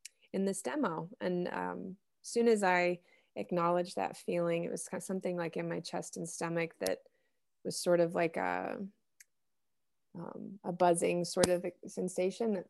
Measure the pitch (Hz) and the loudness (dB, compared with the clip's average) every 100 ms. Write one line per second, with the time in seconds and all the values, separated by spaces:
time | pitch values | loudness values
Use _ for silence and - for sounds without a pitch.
0 | - _ _ 190 196 196 247 302 214 160 | -20 _ _ -2 -2 -2 -4 0 -2 -2
1 | 170 - 185 180 180 - - 180 190 185 | -8 -6 -2 -2 -2 -4 -4 -6 -8 -14
2 | _ _ - 233 233 214 185 180 175 175 | _ _ -4 2 4 4 4 4 4 0
3 | _ _ _ - - 175 170 175 180 196 | _ _ _ -10 -2 2 4 2 0 -2
4 | - - - 175 170 170 170 175 - 180 | -4 -4 -2 0 2 0 -2 -6 -8 -8
5 | 190 190 180 175 165 170 170 175 - 175 | -6 -4 -2 -2 -4 -4 -4 -4 -6 -8
6 | - 190 170 - 165 170 165 - 95 - | -8 -8 -8 -6 -4 -2 -4 -2 -4 -4
7 | _ _ _ _ _ _ 185 - 180 175 | _ _ _ _ _ _ -8 -2 4 4
8 | 170 180 165 - 90 90 92 - 196 - | 4 2 0 0 0 0 -2 -6 -8 -12
9 | _ - - _ _ _ _ _ _ _ | _ -20 -20 _ _ _ _ _ _ _
10 | _ 170 - - - 196 202 175 180 170 | _ -12 -10 -10 -12 -8 -4 6 6 6
11 | 180 175 170 180 180 180 180 - 196 - | 4 2 0 4 4 4 -2 -8 -10 -6
12 | 185 - 185 190 226 190 | -4 0 -2 0 -2 -2